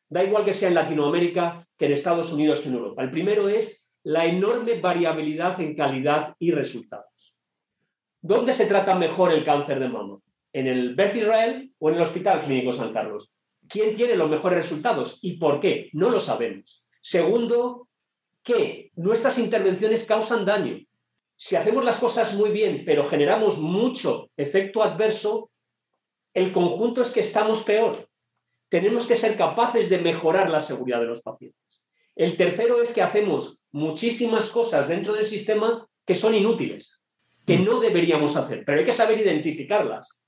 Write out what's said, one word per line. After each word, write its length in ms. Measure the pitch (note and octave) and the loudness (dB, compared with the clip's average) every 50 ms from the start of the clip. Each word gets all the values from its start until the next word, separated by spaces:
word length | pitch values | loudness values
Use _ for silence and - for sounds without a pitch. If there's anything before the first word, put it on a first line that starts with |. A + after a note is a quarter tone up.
| _ - | _ -6
Da 140 | D#3 F3 F#3+ | -2 0 0
igual 200 | G3 G#3 G#3+ G3 | 2 2 2 2
que 100 | G3+ F#3 | 0 0
sea 160 | - G3+ F#3 | 0 0 2
en 40 | F3 | 2
Latinoamérica, 920 | F3 D3+ - D#3+ D3+ C#3+ D3 E3 E3+ F3 E3+ - F3+ F3 E3+ E3+ - - _ _ - | 2 2 0 0 0 0 0 2 2 0 0 0 0 -2 -2 -4 -8 -14 _ _ -4
que 80 | D#3 | -2
en 60 | C#3+ | 0
Estados 420 | C#3+ C#3 - F3+ E3+ E3+ E3 E3 E3 | 0 0 0 0 0 0 -2 -4 -2
Unidos, 280 | D3 D3+ D3+ D3+ - | 0 2 2 2 0
que 80 | - C#3 | -2 -4
en 40 | B2+ | -6
Europa. 300 | A#2+ A2+ G2+ - C3 C3 | -6 -6 -8 -8 -6 -6
El 80 | C3 | -6
primero 360 | C3 D#3+ F3+ G3+ G#3 G#3 G3+ G3+ | -4 -2 -2 0 0 0 2 2
es 440 | G#3 A3+ G#3+ - - - _ _ _ _ - | 0 0 -2 -4 -8 -16 _ _ _ _ -6
la 220 | D#3 D#3 E3 E3+ | -2 0 2 2
enorme 540 | E3+ F3 F#3 G3 G#3 A#3+ A#3+ A#3 A#3 A#3 F3 | 2 2 0 0 0 0 0 -2 -2 -2 -2
variabilidad 840 | F3 F3+ F3 E3+ E3+ D#3+ D#3 D#3 D3+ D3+ D3+ D#3 E3+ F3+ F3+ F#3+ | 0 0 0 0 0 0 -2 -2 -4 -6 -4 -4 -4 -4 -4 -4
en 140 | E3+ D3+ D3+ | -6 -6 -4
calidad 580 | D#3 D3 C#3 C3+ C3 C3 D3 D3 D3+ D3+ - - - | -2 -2 -2 -2 -2 0 0 0 0 -2 -4 -8 -6
y 100 | E3+ E3+ | -2 -2
resultados. 880 | D#3 C#3+ B2 A#2 - A#2 - _ A2 G#2 G2+ _ _ _ _ _ _ _ _ _ _ _ _ _ _ _ _ _ _ _ _ _ _ _ | 0 0 -2 -4 -8 -12 -16 _ -18 -20 -20 _ _ _ _ _ _ _ _ _ _ _ _ _ _ _ _ _ _ _ _ _ _ _
¿Dónde 340 | - E3 G3+ - A#3+ A#3+ B3+ | -2 0 0 2 2 2 2
se 120 | - G#3+ | 2 2
trata 300 | - G3+ G3 F#3+ G3 F#3 | 2 2 2 2 2 2
mejor 360 | F3+ E3+ D#3 - F#3 F#3 E3+ | 2 0 0 2 2 2 4
el 120 | E3 D3 - | 2 2 2
cáncer 360 | D3+ D3 C#3+ C#3+ - C#3 C3+ | 2 0 0 0 -2 -4 -4
de 80 | C3 B2 | -4 -4
mama? 300 | A#2 A2 G#2 G2+ G2+ G2 _ _ _ _ _ _ | -6 -6 -8 -10 -14 -18 _ _ _ _ _ _
¿En 140 | - C3+ C3 | -8 -4 -4
el 300 | C3 B2+ B2+ B2 B2 B2+ | -2 0 0 -2 -2 0
Beth 200 | C3+ G3 G3+ G3+ | 0 0 0 0
Israel 560 | A#3+ G#3+ G#3 A3+ A3 A3+ A#3+ C4+ C4 - - _ - | 0 0 2 2 2 2 0 -2 -6 -10 -16 _ -4
o 120 | D#3 D#3 | 0 0
en 60 | D#3+ E3+ | 2 2
el 40 | |
Hospital 400 | E3 D#3+ - F#3 F3+ G3+ F#3 - | 0 0 -2 -2 0 0 0 0
Clínico 320 | - C#3+ C3+ B2+ B2 B2 A#2+ | 0 -2 -2 -2 -2 -2 -4
San 180 | - A#2+ A2 | -4 -4 -6
Carlos? 440 | A2 A2+ A2 G#2+ G#2 G#2+ - - _ _ _ _ _ _ _ - | -4 -4 -6 -6 -6 -12 -14 -16 _ _ _ _ _ _ _ -8
¿Quién 240 | - G3+ G#3+ A3 G#3+ | -4 -2 0 0 0
tiene 220 | G#3+ A#3+ A#3+ A3+ | 0 0 2 2
los 140 | F3+ D#3+ D3+ | 2 2 2
mejores 280 | D3+ D3+ - F#3 F3+ E3+ | 0 0 0 0 0 0
resultados 600 | D#3 E3 E3+ - - A#3+ - C#3 B2 - - - | -2 -2 -4 -4 -2 -2 -2 -2 -4 -6 -8 -10
y 160 | - F#3 F3+ - | -8 -8 -6 -2
por 220 | E3+ D3+ C#3+ D3 | 0 0 0 2
qué? 300 | - F#3 C#3+ - - - - | 0 0 0 -2 -4 -8 -4
No 160 | D3+ F3+ A#3+ | 0 2 2
lo 100 | A#3+ G3 | 2 2
sabemos. 640 | - D#3 A#2 G#2 A#2 A#2 G2 - - - - _ _ _ _ _ | 0 -2 -2 -2 -2 -4 -6 -8 -16 -20 -20 _ _ _ _ _
Segundo, 840 | - - - F3 E3 D#3+ G#3+ A#3+ A#3 A#3 A#3+ A#3+ B3 B3 B3 A#3+ - _ _ _ _ _ _ _ _ _ _ _ - | -8 -2 0 2 2 2 2 2 2 2 0 0 0 -2 -4 -10 -16 _ _ _ _ _ _ _ _ _ _ _ -4
que 480 | - A#3+ A3 D3+ - - - - - _ | -2 0 0 0 0 -4 -10 -16 -16 _
nuestras 420 | E3+ E3 F#3+ A3+ A#3 - C4 B3+ B3 | -4 0 0 2 2 2 0 0 0
intervenciones 680 | A3+ F#3+ A3+ G#3+ F#3+ F#3+ F#3 F#3 G#3+ G#3+ A3+ A3+ - | 0 0 0 0 2 2 0 2 0 0 0 0 0
causan 380 | - G#3+ A3 A3 - A#3+ A3 F#3+ | 0 0 0 0 0 -2 -2 0
daño. 360 | F#3 G#3 G#3 E3+ A#2+ F2+ - - _ _ _ _ _ _ _ _ _ _ - | 0 0 0 0 -4 -6 -10 -14 _ _ _ _ _ _ _ _ _ _ -16
Si 180 | - - F#3+ | -6 -2 -2
hacemos 300 | E3+ - G#3+ A#3 C4 B3+ | 0 2 2 2 2 2
las 140 | A#3+ A3 - | 0 0 0
cosas 340 | B3 A3+ - B3 A3 - G3 | 0 0 0 0 0 0 0
muy 160 | G3+ G#3+ G#3 | 0 0 2
bien, 340 | - G#3 A3 F#3+ E3+ - - | 2 2 0 0 0 -2 0
pero 220 | D#3+ D3+ C#3+ C#3+ - | 0 2 2 2 2
generamos 520 | - D3 C#3+ D3 D3 - A3 G3+ - D#3 | 2 2 2 2 2 2 2 2 0 0
mucho 680 | D#3 D#3+ F3+ G3 A#3 B3+ B3 - - D#3 A#2 - - - _ | -2 -2 0 0 0 0 -2 -2 -2 -2 -2 -4 -6 -10 _
efecto 460 | - C#3+ C#3+ - G3 G3 G3 - A3 | -6 -4 0 0 0 0 0 0 0
adverso, 680 | G#3+ F#3+ D#3 D#3+ G#3+ G#3+ G#3+ - - A3 A3 A3+ - - _ _ _ _ _ _ _ _ _ _ _ _ _ _ _ _ - | 0 0 2 0 0 0 0 0 -2 -2 -2 -4 -4 -10 _ _ _ _ _ _ _ _ _ _ _ _ _ _ _ _ -2
el 180 | F#3 F#3 F#3 | 0 0 0
conjunto 500 | - G3 F3 E3+ - F3+ A3+ A#3+ A#3+ B3+ | 2 2 0 0 0 0 -2 0 0 0
es 100 | A#3+ A#3 | -2 0
que 80 | - A3+ | 0 -2
estamos 420 | F#3 - - G#3+ G#3+ G#3+ A3 G#3+ | -2 0 0 0 2 2 0 0
peor. 480 | - - G#3 G#3+ A3+ G3+ - - - - _ _ _ _ _ _ _ _ _ _ _ _ | 0 2 2 2 2 2 0 -4 -12 -16 _ _ _ _ _ _ _ _ _ _ _ _
Tenemos 360 | - E3+ F3+ G#3 A#3 A#3+ A#3 | 0 2 2 2 2 0 2
que 100 | - A#3+ | 2 2
ser 220 | A3+ A#3 A3 - F#3 | 2 2 2 2 2
capaces 520 | F3+ - - A3+ A#3 A#3+ A#3+ A3+ - - | 0 0 2 2 0 2 2 2 2 2
de 100 | F#3 E3 | 2 2
mejorar 500 | E3+ E3+ D#3 - - D#3+ F3 F#3 F#3+ E3+ | 2 0 0 0 2 2 4 4 4 2
la 100 | D#3+ D3+ | 2 0
seguridad 400 | D3 - C3 B2 B2+ B2+ A#2+ A#2 | -2 -2 -6 -6 -4 -2 -2 -2
de 80 | A#2 A#2 | -2 -2
los 140 | A#2+ A#2 | -6 -8
pacientes. 640 | - A2+ A2+ - - - - _ _ _ _ _ _ _ _ _ _ _ - | -10 -14 -14 -14 -16 -20 -20 _ _ _ _ _ _ _ _ _ _ _ -4
El 200 | - - F3+ D#3 | -2 -2 0 2
tercero 460 | - F#3 F3 E3+ F3+ A3+ A#3+ B3 A#3+ | 2 0 0 0 0 0 2 2 2
es 100 | A#3+ A#3 | 0 0
que 100 | - A3 | 0 0
hacemos 640 | F3+ E3+ - G#3 G#3+ G3 D#3 C3 C3 - - _ _ _ | 0 2 2 0 0 2 0 -2 -4 -8 -14 _ _ _
muchísimas 800 | - D3 D3+ D#3 D3+ - A3+ A#3 A#3 - B3 A3 A3 G#3+ - - | -8 -6 -4 -4 -4 -2 -2 -2 -2 -2 -2 0 0 0 -2 -2
cosas 380 | - A#3+ A3+ A3+ E3 C#3+ C#3 D3 | -2 -2 0 0 2 0 0 0
dentro 260 | E3 - - G#3 G#3+ | 0 -2 -2 -2 -2
del 120 | G#3+ G#3+ | -2 -2
sistema 600 | G#3 G#3+ F#3+ - - G#3+ G#3+ G#3+ A3+ A#3 A#3 - - _ _ _ | -2 -4 -4 -2 -2 0 0 2 0 0 -2 -4 -16 _ _ _
que 100 | - F#3 | -2 -2
son 200 | - - A3 A3+ | 0 2 2 4
inútiles, 680 | G#3+ G3 A3+ A#3 - B2 - - - - - - _ _ _ _ _ _ _ _ _ _ | 4 4 2 2 0 -2 -4 -6 -10 -16 -20 -20 _ _ _ _ _ _ _ _ _ _
que 120 | - F3 F3 | 2 4 4
no 220 | F#3 G#3 A#3+ A#3+ | 4 4 2 2
deberíamos 560 | A3+ A3 F3 F3 E3 E3+ D#3+ D3+ D3+ C#3+ - | 2 2 4 4 4 4 4 4 2 2 0
hacer, 280 | D#3+ - - A#2+ - - | -2 -2 -4 -6 -6 -2
pero 140 | - C#3+ D3+ | 0 0 2
hay 60 | D#3 | 2
que 60 | F3 | 2
saber 280 | - - A3+ A3 A3 A3 | 2 2 4 2 4 2
identificarlas 1000 | A3 F#3+ E3 D3+ D#3 D#3+ D3 - C3 - G3+ G#3+ - - - - - - - _ _ | 2 2 2 0 -2 -4 -4 -6 -4 -2 0 0 0 0 -4 -8 -12 -16 -20 _ _